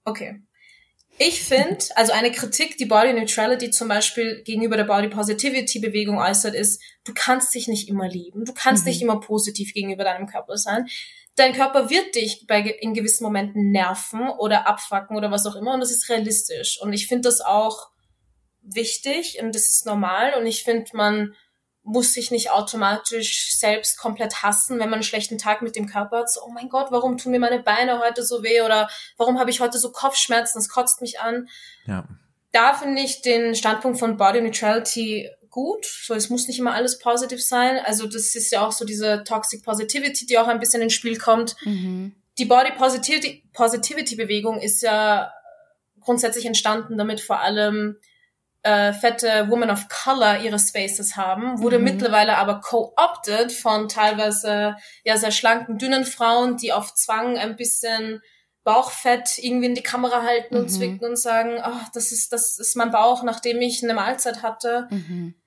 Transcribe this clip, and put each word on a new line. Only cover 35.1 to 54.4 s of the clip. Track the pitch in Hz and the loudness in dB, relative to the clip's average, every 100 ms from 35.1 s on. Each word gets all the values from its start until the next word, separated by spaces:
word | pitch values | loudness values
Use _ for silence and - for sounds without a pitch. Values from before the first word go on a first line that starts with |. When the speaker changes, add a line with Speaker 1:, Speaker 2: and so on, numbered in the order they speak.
| 214 - - _ | -6 -8 -18 _
Speaker 1:
gut. | 254 285 427 - | -6 -4 -4 -6
So, | - - | -10 -4
es | 220 208 | -4 -2
muss | 240 247 | -2 -2
nicht | 247 | -2
immer | 247 | -2
alles | 214 247 247 | 0 0 0
positiv | 240 240 254 247 | 0 0 -2 -2
sein. | - 247 254 262 | 0 2 2 2
Also | - 214 214 | -2 -2 -4
das | 220 214 233 | -2 -2 0
ist | 220 | 0
ja | 208 220 | 0 0
auch | |
so | - 220 | -2 -4
diese | 208 214 208 | -2 -2 -2
Toxic | 208 220 - 214 | -2 -4 -2 -6
Positivity, | - 208 220 285 277 277 - | -4 -4 -2 -2 -2 -4 2
die | 240 | 4
auch | 226 | 4
ein | 233 | 2
bisschen | 226 233 | 2 2
ins | 226 | 2
Spiel | - 233 226 | -2 -2 -2
kommt. | - 226 233 - 220 | 2 2 2 -4 -4
Speaker 2:
Mhm. | 196 185 185 196 _ _ - | -4 -4 -6 -8 _ _ -6
Speaker 1:
Die | 247 | 4
Body | 247 262 | 6 4
Positivity, | 262 262 254 - 311 - - _ | 2 2 2 0 0 -2 -8 _
Positivity | - 226 233 - 294 269 220 | 2 2 4 -2 -4 -6 -4
Bewegung | 214 208 220 214 | -2 -2 -2 -2
ist | 208 - | 2 2
ja | 226 214 214 202 - - - - _ _ _ _ | 4 2 2 2 -2 -12 -20 -20 _ _ _ _
grundsätzlich | - 240 233 233 226 | -2 0 2 -2 0
entstanden, | 220 214 220 226 220 | 0 2 -2 -2 -4
damit | 214 214 | -2 -2
vor | - 202 | -2 0
allem, | 185 208 208 214 214 208 _ _ _ _ _ _ | 0 2 0 0 -4 -6 _ _ _ _ _ _
äh, | 214 208 202 | 2 4 4
fette | 208 240 220 233 214 208 | 2 0 2 0 2 2
Women | 233 226 | 2 2
of | 202 - | 0 -2
Color | - 269 269 214 202 | -4 0 4 4 4
ihre | 220 208 | 0 2
Spaces | - 214 196 202 202 - | 2 2 -2 -2 -4 -4
haben, | 190 190 247 240 | -2 -2 -2 0
wurde | 233 240 | 2 4
Speaker 2:
Mhm. | - | 2
Speaker 1:
mittlerweile | 196 233 214 208 208 | 2 2 4 4 4
aber | 202 202 | 2 -2
co-opted | - 233 - - 339 - - 214 240 | 0 -2 0 2 2 2 -2 0 0
von | - 226 214 214 | 0 0 0 -2
teilweise, | - 214 214 214 208 | 2 2 2 0 0